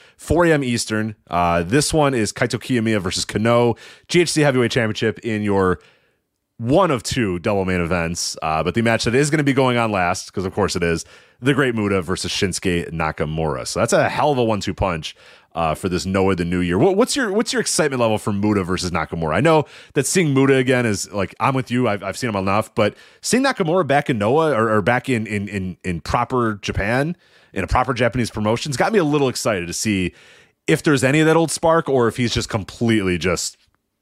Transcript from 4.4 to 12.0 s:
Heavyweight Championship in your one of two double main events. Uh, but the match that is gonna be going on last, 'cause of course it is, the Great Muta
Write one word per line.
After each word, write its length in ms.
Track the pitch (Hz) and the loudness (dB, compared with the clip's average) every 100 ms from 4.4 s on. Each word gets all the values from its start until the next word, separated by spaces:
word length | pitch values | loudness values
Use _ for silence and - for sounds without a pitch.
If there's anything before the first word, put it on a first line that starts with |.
Heavyweight 280 | 147 127 120 | 2 2 0
Championship 480 | - 113 110 113 - | 0 -2 0 -2 -2
in 240 | 113 107 | -4 -2
your 380 | 104 98 92 87 - _ _ _ _ _ _ - | 0 2 2 0 -6 _ _ _ _ _ _ -10
one 320 | 117 151 185 | 0 2 4
of 120 | 131 | 0
two 360 | - 135 107 87 | -2 -2 -2 -2
double 260 | 98 101 92 | -2 0 0
main 140 | 92 | 0
events. 540 | 85 90 82 85 - - | 0 0 -2 -4 -6 -6
Uh, 220 | 80 78 | -2 -2
but 120 | 80 | 0
the 60 | 113 | 0
match 240 | 117 113 | 0 0
that 100 | - | 2
is 140 | 120 147 | 0 2
gonna 140 | 156 | 0
be 100 | 143 | 2
going 240 | 131 131 120 | 2 2 2
on 140 | 113 | 0
last, 420 | 104 87 92 - | 0 0 -2 -6
'cause 140 | - 92 | -6 -4
of 80 | |
course 200 | 98 95 | -2 -2
it 80 | 92 | 0
is, 220 | 85 82 - - - _ | -2 -2 -6 -18 -20 _
the 140 | 123 | -2
Great 220 | 135 135 | 0 0
Muta 260 | 113 101 98 | 0 0 0